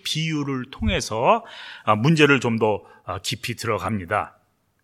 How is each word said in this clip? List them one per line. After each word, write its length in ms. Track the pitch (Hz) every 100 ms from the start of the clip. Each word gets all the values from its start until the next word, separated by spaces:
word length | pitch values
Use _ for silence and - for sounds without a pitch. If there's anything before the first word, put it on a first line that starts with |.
비유를 680 | - 156 160 151 139 135 127
통해서, 720 | - 214 175 - 110 147 226 - - - -
아, 100 | -
문제를 460 | 107 131 160 147 135
좀 180 | 123 113
더, 240 | 110 98 - _
아, 140 | - 92
깊이 360 | - 120 - 110
들어갑니다. 840 | 107 104 92 107 87 104 78 _ _ _ _ _